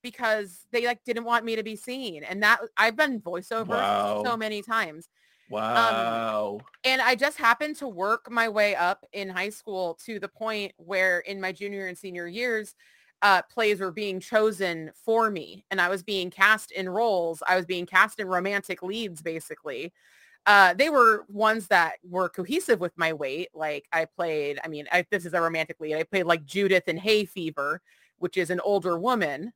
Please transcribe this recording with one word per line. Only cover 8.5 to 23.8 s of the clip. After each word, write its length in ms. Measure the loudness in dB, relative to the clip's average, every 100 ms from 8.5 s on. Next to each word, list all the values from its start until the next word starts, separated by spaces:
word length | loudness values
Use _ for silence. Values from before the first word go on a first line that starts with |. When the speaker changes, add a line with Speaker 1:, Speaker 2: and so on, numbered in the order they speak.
| 2 2 2
Speaker 1:
up 280 | 0 -2 _
in 160 | -10 -6
high 200 | -4 -6
school 480 | -8 -8 -4 -4 -6
to 140 | -10 -10
the 80 | -10
point 440 | _ -6 -6 -8 _
where 440 | -6 0 2 0
in 200 | -2 -6
my 120 | -6
junior 340 | -6 -8 -8 -8
and 100 | -10
senior 280 | -12 -10 -10
years, 480 | -6 -4 -4 -6 _ _ _ _ _
uh, 200 | 4 4
plays 380 | 2 0 0 0
were 120 | -4
being 280 | -4 -6 -6
chosen 720 | 0 2 2 0 -4 -4 -10 -8
for 260 | 0 2 2
me, 340 | -2 -10 -18 _
and 100 | 0
I 80 | 2
was 140 | 0
being 280 | -2 -4 -4
cast 420 | 2 4 4 0
in 160 | -6 -4
roles. 540 | 0 2 2 0 -2 2
I 80 | 2
was 100 | 2
being 200 | -6 2
cast 320 | 4 4 2
in 60 | -2
romantic 540 | 0 0 -2 -4 -8
leads, 400 | -6 -6 -8 -8
basically. 720 | -8 -8 -10 -12 -10 -8 -10 _ _ _ _ _ 6
Uh, 280 | 8 8
they 160 | 6 4
were 340 | 8 6 6 -2
ones 400 | 0 2 2 4
that 300 | 4 4 -2
were 260 | -6 -2 -2
cohesive 520 | -4 -4 -2 2 0
with 120 | 0 -2
my 140 | -2
weight. 380 | -2 -4 -6 -8
Like, 320 | -6 -6 -6